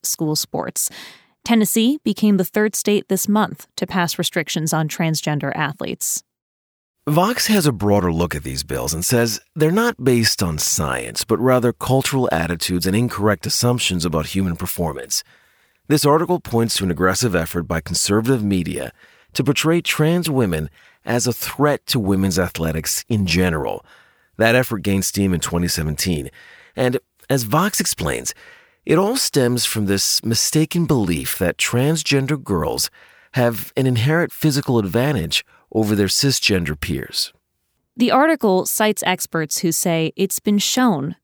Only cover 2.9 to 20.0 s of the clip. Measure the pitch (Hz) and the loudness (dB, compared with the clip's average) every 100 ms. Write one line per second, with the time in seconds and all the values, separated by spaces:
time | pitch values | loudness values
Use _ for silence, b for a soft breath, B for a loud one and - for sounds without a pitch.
2.9 | 208 - 190 - 208 202 - - - 185 | 0 0 -2 0 0 0 -4 -14 -8 -4
3.9 | 196 170 - 170 - 156 170 160 156 156 | -2 -2 -2 -2 -2 -4 -4 -2 0 -2
4.9 | - 165 156 - 147 139 - 151 - - | 0 0 0 -2 -2 -2 -4 -4 -4 -8
5.9 | - - - - _ _ _ _ _ _ | -6 -6 -6 -8 _ _ _ _ _ _
6.9 | _ - 151 190 247 - 214 147 110 101 | _ 0 2 2 2 2 4 4 2 4
7.9 | 101 90 82 85 73 69 67 - 67 60 | 4 4 0 -2 -4 -8 -8 -6 -6 -4
8.9 | - - 120 117 107 _ - 156 190 240 | -4 0 2 2 -2 _ 0 2 2 0
9.9 | - 127 120 110 - 92 76 - - 76 | 0 2 4 2 0 -2 -2 -2 0 -2
10.9 | 64 60 57 - 113 127 127 117 113 - | -4 -6 -8 -2 0 4 4 2 -2 0
11.9 | 131 131 135 123 82 85 85 - 90 87 | 0 0 0 0 0 -2 -4 -2 -2 0
12.9 | 101 120 - 104 101 - - 123 123 - | 0 0 0 0 0 -2 0 0 0 0
13.9 | 92 82 80 73 95 95 82 90 - 85 | -2 -2 -2 -2 -2 -2 -2 -6 -4 -4
14.9 | 67 62 - - b b b b b b | -6 -6 -6 -8 b b b b b b
15.9 | 151 147 151 170 175 - 117 117 - 95 | 2 4 2 2 -2 0 0 0 0 -2
16.9 | 82 92 92 123 87 80 87 82 82 - | 2 2 2 0 0 -2 -4 -4 -4 -4
17.9 | 87 - 101 113 131 104 98 80 69 62 | -4 0 2 2 0 2 0 -2 -6 -10
18.9 | - b b b - 143 143 156 170 - | -14 b b b -4 0 0 2 0 0
19.9 | - | 0